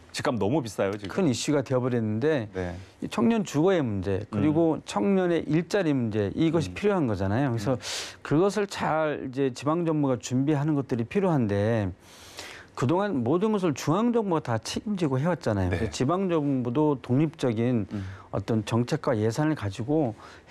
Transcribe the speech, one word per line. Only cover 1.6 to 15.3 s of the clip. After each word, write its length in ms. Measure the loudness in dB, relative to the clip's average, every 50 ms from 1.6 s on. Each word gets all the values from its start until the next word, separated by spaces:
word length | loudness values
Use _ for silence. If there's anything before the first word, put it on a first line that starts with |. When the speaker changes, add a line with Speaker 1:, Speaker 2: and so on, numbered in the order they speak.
| 0
Speaker 2:
되어버렸는데 840 | 0 0 0 0 0 0 0 0 0 -2 0 0 0 0 0 -2 -4 -4
Speaker 1:
네. 220 | -4 -4 -4 -6 -8 -12 -18 -14 -10 -10
Speaker 2:
이 60 | -6
청년 360 | -2 0 2 2 2 2 0
주거의 380 | -2 0 2 2 4 4 2 2
문제 420 | 0 -2 -2 -2 -2 -2 -2 -4 -4
그리고 440 | -2 0 2 2 4 4 2 2 2
Speaker 1:
음. 80 | -2 -4
Speaker 2:
청년의 580 | -6 -4 0 2 2 2 2 2 2 0 0 0 0
일자리 440 | 0 0 0 0 0 0 0 2 0
문제 380 | 0 0 0 0 0 0 0 0
이것이 340 | 0 0 2 2 0 0 -2
Speaker 1:
음. 40 | -4
Speaker 2:
필요한 320 | -2 0 0 2 2 2
거잖아요. 440 | 0 0 0 0 0 0 2 0 0
그래서 220 | 0 -2 0 0 -2
Speaker 1:
음. 60 | -2 -4 -6 -8 -8 -8 -10 -14 -14 -4
Speaker 2:
그것을 440 | 0 2 4 4 4 2 0 -2 -4
잘 580 | -4 -4 -2 -2 0 0 0 0 -2 -4 -6 -6
이제 240 | -2 0 0 0 -2
지방 320 | -2 -2 -2 0 0 0
정부가 340 | 0 2 2 2 2 0 0
준비하는 540 | -2 -2 0 0 2 2 2 2 2 0 0
것들이 300 | 0 0 0 -2 -2 -2
필요한데 840 | -2 0 0 2 2 2 2 2 2 2 2 2 2 2 2 0 -2 -4 -8 -14 -20 -20 -20 -20 -20 -16 -16 -16 -16 -16 -18 -20 -16 -6
그동안 480 | -2 0 2 2 2 2 0 0 0 0
모든 300 | 2 2 2 2 2 2
것을 200 | 2 0 0 0
중앙 380 | 0 0 0 2 2 2 2 2
정부가 280 | 2 2 2 0 0
다 180 | 0 0 -2 -2
책임지고 640 | -2 -6 -8 -6 -4 -4 -2 0 0 0 0 0
해왔잖아요. 500 | 0 0